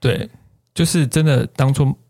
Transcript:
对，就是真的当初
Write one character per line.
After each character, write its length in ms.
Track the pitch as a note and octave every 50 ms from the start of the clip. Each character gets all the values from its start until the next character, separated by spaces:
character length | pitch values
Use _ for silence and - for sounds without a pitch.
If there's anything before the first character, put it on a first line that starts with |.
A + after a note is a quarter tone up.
对， 300 | - B2 - - - - - - _ _ _ _ _ _
就 100 | - -
是 240 | E3+ E3 - F3 D3
真 200 | A#2+ - D#3 D#3
的 200 | D#3 C#3 B2 A#2 -
当 260 | _ - C3 C3+ C#3
初 200 | - C#3+ C3+ C#3 - _